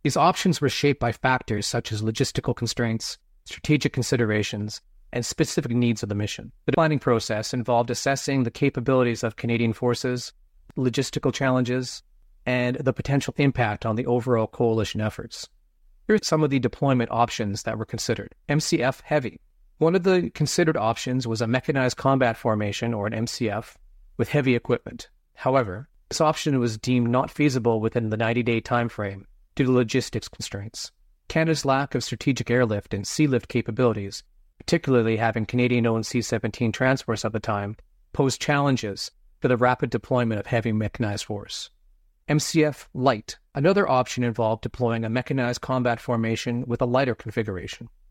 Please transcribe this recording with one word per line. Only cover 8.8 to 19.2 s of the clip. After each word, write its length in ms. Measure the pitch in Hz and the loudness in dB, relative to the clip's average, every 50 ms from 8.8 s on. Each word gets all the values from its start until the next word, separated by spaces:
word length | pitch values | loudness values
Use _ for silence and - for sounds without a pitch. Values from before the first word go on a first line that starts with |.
| 117 135 135 131 123 120 113 - - | 0 2 4 4 4 2 0 -2 -4
of 120 | 113 - | -6 -4
Canadian 360 | - - 120 117 117 120 113 | -4 -2 -2 0 2 2 0
forces, 640 | 110 - 127 120 120 - - 127 123 123 - - - _ _ _ _ _ _ - _ | 0 0 0 0 0 0 -2 -4 -4 -4 -6 -12 -16 _ _ _ _ _ _ -10 _
logistical 560 | 147 127 123 113 139 127 - - 117 - 139 | -4 -2 -2 0 -2 -4 -2 -4 -2 -2 -2
challenges, 720 | - - 139 131 127 127 123 120 123 127 127 - - - - _ _ _ _ _ _ _ _ | -2 0 0 2 2 2 0 0 -2 -4 -4 -6 -10 -16 -18 _ _ _ _ _ _ _ _
and 300 | 127 127 123 123 123 123 | -2 0 0 0 0 -2
the 160 | - 135 131 - | 0 0 0 0
potential 420 | - - - 139 139 - - - | 0 -2 0 0 0 0 -2 0
impact 480 | - 143 139 - 123 120 104 104 - - | 2 2 2 2 2 0 0 -2 -4 -4
on 100 | 117 107 | -2 -2
the 120 | 113 - | -2 0
overall 400 | 120 120 123 113 131 123 113 110 | 0 0 0 2 2 2 2 0
coalition 540 | - - - 123 117 113 113 104 - - 107 | -2 0 0 0 2 2 0 -2 -2 -2 -2
efforts. 460 | 107 107 - - - - - - - - _ _ _ _ _ _ _ _ _ _ _ | -2 -2 -4 -6 -12 -14 -14 -16 -16 -18 _ _ _ _ _ _ _ _ _ _ _
Here 80 | - 214 | 2 2
are 40 | 208 - | 2 2
some 180 | - 165 156 | 0 2 2
of 80 | 156 139 | 2 2
the 80 | 139 | 2
deployment 540 | 131 117 117 - - 147 139 131 123 117 - | 2 0 0 -2 0 2 2 4 2 2 0
options 500 | - 117 120 117 - - 110 101 101 - | 2 2 2 2 0 -4 -4 -4 -4 -4
that 160 | - 110 113 | -4 -6 -4
were 80 | 110 110 | -4 -6
considered. 480 | - - 107 - - 113 - - - - _ _ - | -6 -6 -6 -4 -4 -4 -4 -6 -12 -18 _ _ 0
M 100 | 143 156 | 0 0
C 220 | - - 170 - | 2 2 0 2
F 200 | 120 135 - - | 2 0 0 -2
Heavy. 380 | - - 151 151 | -4 0 0 0